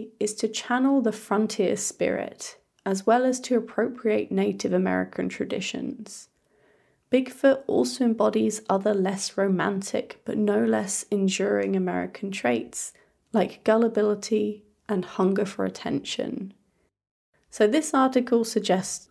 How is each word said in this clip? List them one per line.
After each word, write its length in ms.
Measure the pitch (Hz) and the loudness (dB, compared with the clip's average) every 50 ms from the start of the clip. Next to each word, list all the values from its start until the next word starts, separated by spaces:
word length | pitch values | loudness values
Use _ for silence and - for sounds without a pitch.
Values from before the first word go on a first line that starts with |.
| 214 - - - | -14 -10 -6 -4
"is 160 | 208 208 - | -4 -4 -2
to 140 | - 226 214 | -2 -4 -4
channel 520 | - - - - 240 254 262 277 277 269 | -4 -4 -4 -2 0 2 2 4 4 4
the 120 | 226 220 | 2 2
frontier 640 | 214 - - - 202 208 220 214 - - 185 - - | -2 -4 -4 -2 0 0 0 0 0 0 0 0 0
spirit, 840 | 190 - - - - - - 82 - - - - - - - - - _ _ _ _ - | -2 -4 -6 -4 -2 -2 0 0 -2 -6 -8 -10 -14 -16 -16 -16 -18 _ _ _ _ -4
as 220 | 196 196 190 - | -4 -4 0 2
well 180 | 226 226 247 254 | 4 4 4 4
as 140 | 262 254 254 | 2 0 0
to 160 | - - 254 | 0 0 0
appropriate 760 | 226 - - - - 226 269 240 - - 214 214 214 208 - | 0 0 -2 -2 -2 -2 -2 -2 -2 -2 0 0 0 -2 -2
Native 400 | 196 190 196 208 190 196 - 185 | 0 0 0 0 0 -2 -2 0
American 560 | 180 185 190 185 - - 185 185 - 185 185 185 | 2 2 2 2 0 0 -2 -2 -4 -6 -6 -4
traditions." 1000 | - - - - - - - - - - - - - - 208 - - - - _ _ _ _ _ _ _ _ _ _ _ _ _ _ _ _ - | -4 -6 -6 -4 -4 -6 -6 -6 -6 -6 -6 -8 -8 -10 -14 -16 -18 -18 -20 _ _ _ _ _ _ _ _ _ _ _ _ _ _ _ _ 0
Bigfoot 500 | 254 262 254 - - - - 269 262 269 - | 0 0 0 -2 -2 2 4 4 4 4 0
also 400 | - 269 - 247 247 - - 247 | 0 2 2 2 0 0 0 2
embodies 560 | 233 220 - 208 214 - 220 220 214 214 - - - | 2 2 2 2 2 2 2 2 0 0 -2 -2 0
other 240 | 196 196 196 214 202 | 0 2 2 2 2
less 420 | 190 185 190 190 196 - - - | 2 0 0 -2 -4 -6 -4 -2
romantic 840 | 190 196 196 190 170 156 196 202 190 196 - - - - - - - - | 0 2 2 2 2 0 0 -2 -4 -4 -4 -4 -4 -4 -6 -12 -14 -10
but 140 | 226 - 220 | -6 -2 0
no 260 | 214 202 202 220 233 | 2 2 2 2 2
less 400 | 220 220 220 202 190 - - - - | 2 2 0 0 -2 -6 -6 -4 -2
enduring 680 | 214 196 196 190 190 - 190 202 208 202 196 196 196 | 0 0 2 2 0 0 0 0 0 0 0 0 0
American 540 | 190 180 180 180 180 180 185 - - 202 196 | 0 0 0 -2 -2 -4 -6 -8 -8 -8 -8
traits, 640 | 190 - - - - - - - - - - - - _ _ _ _ _ _ _ - | -6 -2 -2 0 0 -2 -4 -6 -10 -12 -12 -12 -14 _ _ _ _ _ _ _ 0
like 280 | 208 190 - - - - | 0 0 0 -4 -2 2
gullibility 1000 | 220 220 226 233 226 226 214 214 208 208 202 - - 220 214 208 214 208 - - _ _ _ _ - | 4 4 4 4 2 2 2 0 0 0 -2 -2 -2 0 0 0 -2 -4 -8 -14 _ _ _ _ -4
and 160 | 214 185 175 | -4 -4 -4
hunger 400 | - - - 185 190 196 202 202 | -4 -2 0 2 2 2 0 -2
for 220 | 196 - - 190 | -2 -2 -4 -4
attention. 880 | 190 190 - - - - - - - - - - - - - 190 196 - _ _ _ _ _ _ _ _ _ _ _ _ _ _ _ _ _ _ _ | -4 -4 -6 -6 -4 -4 -4 -6 -6 -6 -6 -4 -4 -6 -8 -10 -12 -16 _ _ _ _ _ _ _ _ _ _ _ _ _ _ _ _ _ _ _
So 160 | - - 214 | 0 2 4
this 260 | 208 247 320 302 - | 4 4 2 0 2
article 520 | - 269 262 262 - 247 247 - 233 233 226 | 2 4 4 4 4 2 2 4 2 2 2
suggests, 640 | - - 214 - - 180 190 190 - - - - _ | 0 -2 0 2 2 2 2 0 -4 -8 -12 -14 _